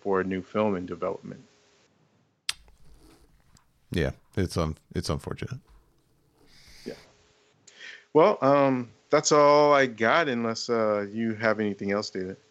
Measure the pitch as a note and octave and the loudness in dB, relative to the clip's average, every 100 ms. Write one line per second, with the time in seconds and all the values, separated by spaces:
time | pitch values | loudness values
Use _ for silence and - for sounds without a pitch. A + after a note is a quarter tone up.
0 | G2+ F#2+ F#2 F#2+ F2+ G#2+ G#2+ F#2 F2+ E2+ | -2 -2 -2 -6 -6 -2 -2 -2 -6 -8
1 | F2+ G2 F#2+ - - _ _ _ _ _ | -8 -8 -12 -18 -20 _ _ _ _ _
2 | _ _ _ _ - - _ _ - - | _ _ _ _ -14 -14 _ _ -20 -20
3 | _ _ _ _ _ _ _ _ - F2 | _ _ _ _ _ _ _ _ -8 -4
4 | C2+ - _ - F2 F#2+ D#2 D2+ _ - | -4 -6 _ -6 -4 -2 -4 -6 _ -8
5 | - D2 - - - B2+ _ _ _ _ | -6 -6 -8 -12 -12 -14 _ _ _ _
6 | _ _ _ _ _ _ - - A#1 - | _ _ _ _ _ _ -20 -18 -16 -16
7 | _ _ _ _ _ _ _ - - - | _ _ _ _ _ _ _ -20 -20 -20
8 | _ D3+ F#3+ G#3 C3+ C#3+ C#3 B2+ A#2 _ | _ 4 4 4 2 4 4 0 -4 _
9 | - D3 - D3 D3 D3 D3 C#3 C3 A2 | -2 0 4 4 6 6 6 4 2 0
10 | A2+ D#3 D3+ A#2+ A#2 A2+ - A#2 G#2+ G#2 | 2 2 0 -2 -4 -6 -4 0 0 0
11 | G2+ A2 A2+ G#2+ A2+ G#2+ G#2 G2 G2+ G2+ | -4 -6 -4 -2 0 0 -2 -4 -2 -2
12 | G#2 F#2+ F#2 - _ | -4 -8 -10 -12 _